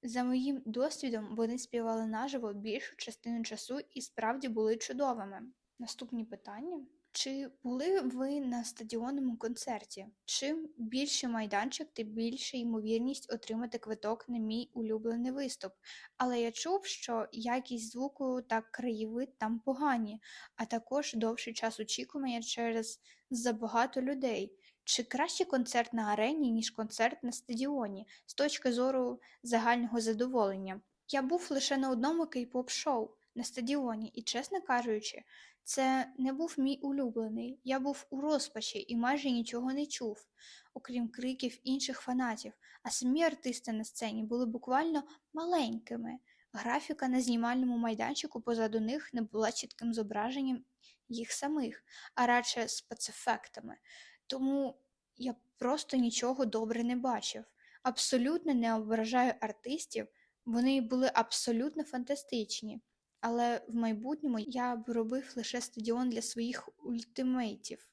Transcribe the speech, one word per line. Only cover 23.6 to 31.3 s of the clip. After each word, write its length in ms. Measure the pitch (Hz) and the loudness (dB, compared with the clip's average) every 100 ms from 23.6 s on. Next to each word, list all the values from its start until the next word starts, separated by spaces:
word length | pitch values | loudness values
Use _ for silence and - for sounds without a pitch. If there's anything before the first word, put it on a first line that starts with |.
| 226 226 254 262 | 0 2 2 2
людей. 560 | 254 277 262 208 190 - - _ - | 0 0 0 0 -4 -8 -20 _ 0
Чи 160 | - | 0
краще 420 | 247 254 320 - | 2 0 0 2
концерт 480 | 370 269 233 247 233 | 2 4 4 2 2
на 100 | 233 | 0
арені, 500 | 214 208 220 311 269 | 2 4 4 4 4
ніж 180 | 226 226 | 2 0
концерт 520 | - 220 - 233 294 | -2 -4 2 2 2
на 100 | 247 | -6
стадіоні, 760 | - - 233 269 285 220 196 220 - _ | -6 -6 -2 0 0 -2 -4 -12 -20 _
з 80 | |
точки 380 | - 285 294 262 | 0 2 2 2
зору 480 | 240 254 262 247 247 - - | 4 4 4 2 -2 -10 -14
загального 580 | 240 233 226 240 233 233 | 2 4 6 4 4 2
задоволення? 800 | 220 214 247 254 202 190 190 190 - _ _ | 2 2 2 4 4 2 -4 -8 -10 _ _
Я 140 | 277 | 0
був 240 | 269 | 4